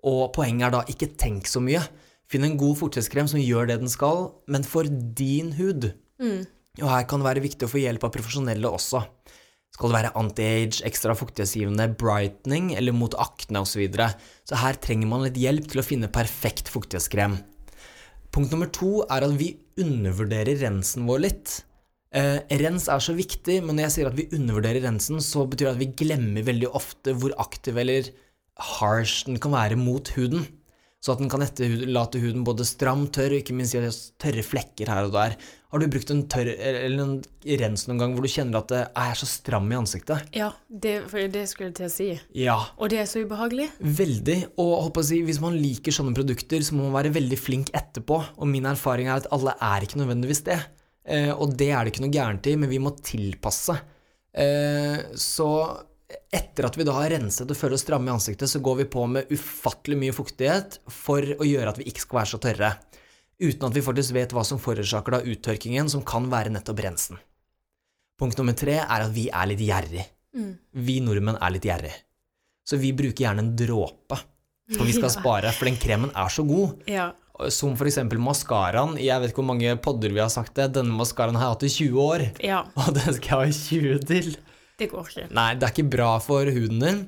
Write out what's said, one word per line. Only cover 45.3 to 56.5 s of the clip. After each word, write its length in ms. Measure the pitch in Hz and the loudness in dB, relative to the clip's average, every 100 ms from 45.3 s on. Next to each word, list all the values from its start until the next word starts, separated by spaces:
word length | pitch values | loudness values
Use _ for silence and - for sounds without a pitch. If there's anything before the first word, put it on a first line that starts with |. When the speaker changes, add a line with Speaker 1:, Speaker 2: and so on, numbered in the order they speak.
| 147 | 0
Speaker 1:
man 160 | 165 165 | 0 2
liker 320 | 143 127 - 143 | 2 0 -2 0
sånne 180 | 135 120 | 0 0
produkter, 480 | 139 120 - 160 | 0 -2 -2 -2
så 140 | 151 147 | 0 0
må 80 | 139 | 2
man 80 | 135 | 2
være 100 | 147 156 | 2 2
veldig 220 | 127 135 | 0 0
flink 320 | - 131 135 147 | 0 -2 0 -4
etterpå, 460 | - - 113 160 151 - | -6 -10 0 0 0 -2
og 100 | 143 | 0
min 180 | 135 135 | 0 0
erfaring 400 | 139 139 123 127 | 0 0 0 0
er 80 | 131 | -2
at 80 | - 143 | 0 0
alle 220 | 131 - | 0 0
er 240 | 113 101 | 2 2
ikke 160 | 101 147 | 0 -2
nødvendigvis 460 | 135 120 127 147 - | 0 0 0 0 0
det. 140 | 175 143 - _ _ | -2 -4 -16 _ _
Eh, 300 | - 147 147 - | -4 0 0 0
og 220 | 147 127 | 0 2
det 140 | 143 139 | 2 2
er 80 | |
det 80 | 113 110 | 0 -2
ikke 80 | 135 | 0
noe 80 | 147 | 0
gærent 320 | 120 101 139 | 0 0 0
i, 80 | 151 | 2
men 160 | 143 | 2
vi 80 | 131 | 0
må 160 | 139 143 | -2 -4
tilpasse. 720 | - 113 101 95 110 - - 160 - _ _ _ _ | -8 -4 -4 -4 -4 -2 -2 -2 -4 _ _ _ _
Eh, 720 | - 143 143 147 147 147 147 - 107 | 0 2 2 2 0 0 -4 -6 -6
så 300 | - - 156 156 160 - - _ _ - _ | -4 0 2 2 0 -4 -14 _ _ -20 _
etter 340 | 180 - | -6 -4